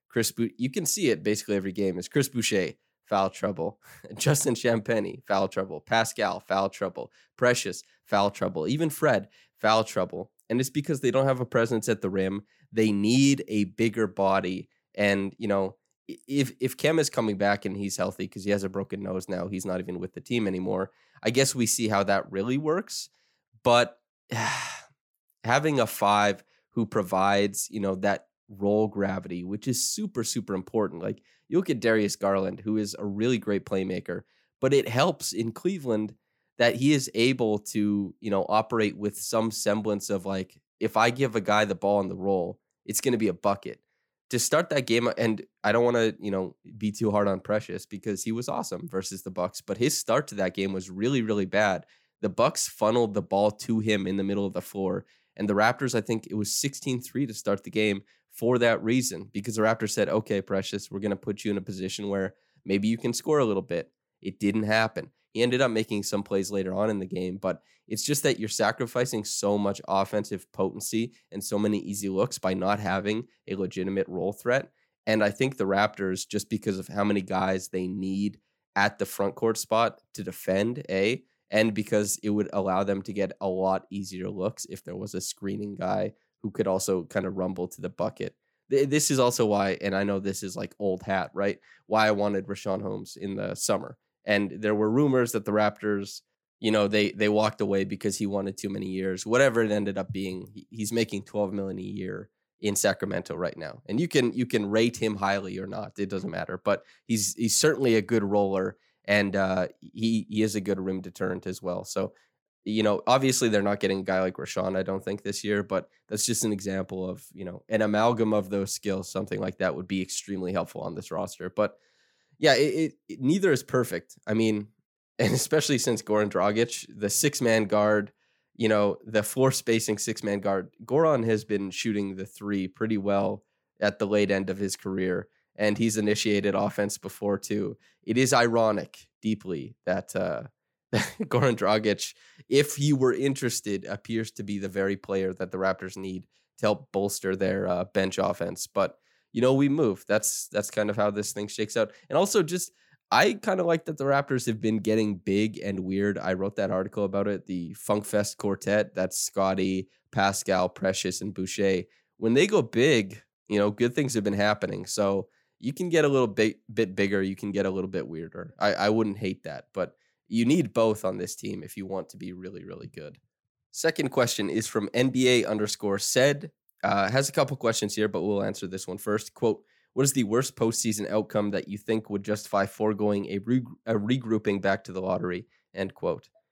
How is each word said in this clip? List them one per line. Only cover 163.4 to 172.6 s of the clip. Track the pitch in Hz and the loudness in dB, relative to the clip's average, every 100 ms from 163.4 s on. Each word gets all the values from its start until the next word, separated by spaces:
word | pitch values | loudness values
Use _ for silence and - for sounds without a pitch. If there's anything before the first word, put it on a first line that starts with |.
| - | -2
you | 104 | 2
know, | 104 | 2
good | 104 120 123 | 2 2 2
things | 139 110 | 0 0
have | 101 | 0
been | |
happening. | 101 104 104 98 98 98 | 2 2 2 -2 -6 -6
So | - 98 98 92 _ _ _ | 0 0 0 -4 _ _ _
you | 120 | -8
can | - 180 | -4 2
get | 160 | 4
a | 147 | 4
little | 135 120 | 4 2
bit, | 98 107 - - | 4 2 0 -4
bit | 110 104 95 | -2 0 0
bigger. | 101 101 | 0 2
You | 95 95 | 0 -4
can | 101 | -4
get | 98 95 | -2 0
a | |
little | 95 95 | -2 -4
bit | 92 62 | -6 -6
weirder. | 80 82 90 90 - | -8 -10 -12 -16 0
I, | 104 | 0
I | - 104 | 2 2
wouldn't | 110 107 98 | 2 0 -2
hate | 101 92 | -4 -6
that, | - 67 - | -10 -12 -8
but | - 87 - _ _ - | -6 -6 -8 _ _ -4
you | 113 117 | 0 4
need | 165 120 | 4 2
both | - 113 107 | 2 2 2
on | 95 98 | -2 -4
this | 90 - | -6 -8
team | 104 98 | -10 -10
if | - - | -10 -12
you | 95 | -8
want | 95 85 | -8 -8
to | 95 | -12
be | 92 | -12
really, | 90 92 98 | -12 -14 -14